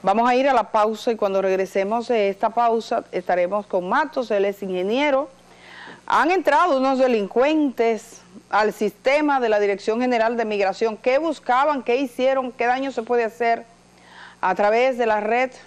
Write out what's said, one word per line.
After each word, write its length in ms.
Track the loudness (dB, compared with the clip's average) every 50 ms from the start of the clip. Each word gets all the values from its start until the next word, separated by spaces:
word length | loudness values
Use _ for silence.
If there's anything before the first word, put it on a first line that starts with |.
Vamos 280 | 0 0 2 2 2 2
a 60 | 2
ir 120 | 2 2 4
a 60 | 2
la 180 | 2 0 0
pausa 400 | 0 0 0 2 0 -4 -4 -4
y 40 | -2
cuando 260 | 0 -2 -2 0 0
regresemos 640 | 0 0 0 0 -2 -2 -2 -4 -2 -2 -2 -4 -2 -2
de 220 | 0 0 2 0
esta 200 | 0 0 -2 -2
pausa 540 | 0 2 2 2 2 0 -2 -2 -4 -4 -4 -4
estaremos 540 | -8 -8 -2 -2 0 0 0 0 -2 -4 -4
con 220 | -2 -4 -4 -2 0
Matos, 440 | 0 -2 -2 -2 -4 -6 -4 -2
él 140 | 0 0 0
es 180 | 0 -2 -6 -8
ingeniero. 680 | -6 -4 -4 -2 -2 -2 0 0 2 0 0 -2 -4 -10 -20 -20 -20 -20 -20 -20 -20 -20 -20 -20 -20 -20 -20 -6
Han 260 | 0 0 2 2 2
entrado 460 | 2 0 2 2 2 4 4 4 2 2
unos 200 | 2 0 2 2
delincuentes 1200 | 2 2 2 0 -2 -2 0 2 2 2 2 2 0 0 0 0 0 0 0 -2 -6 -16 -20 -20 -20 -20 -20 -20 _ _
al 240 | 0 0 0 0 0
sistema 680 | -2 -4 -4 -4 _ _ 0 2 2 2 2 0 0
de 100 | 2 2
la 100 | 2 2
Dirección 420 | 2 0 0 -2 -2 -4 -2 0
General 360 | 0 0 2 2 0 0 0 -2
de 80 | -2
Migración. 520 | -2 -2 -2 -2 -2 0 -2 -2 -4 -4 -2
¿Qué 200 | -2 0 0 2
buscaban? 680 | 0 -2 -6 -6 -2 0 2 2 2 2 0 -2 -2
¿Qué 140 | 0 0 0
hicieron? 540 | 0 -4 -4 -2 0 0 0 0 -2 -4
¿Qué 140 | -4 -2 -2
daño 260 | 0 0 -2 -2 -6
se 120 | -6 -8 -4
puede 200 | -2 0 0 0
hacer 400 | -2 -4 -2 0 0 0 -2 -4 -16 -20 _ _ _ -20 -20 -20 -20 -20 -20 -20 -20 -14 _
a 140 | -2 -2 0
través 420 | 2 2 2 4 4 2 2 0 0
de 80 | 0
la 140 | 0 0 0
red? 320 | 0 0 0 0 0 -2 -4 -14 -20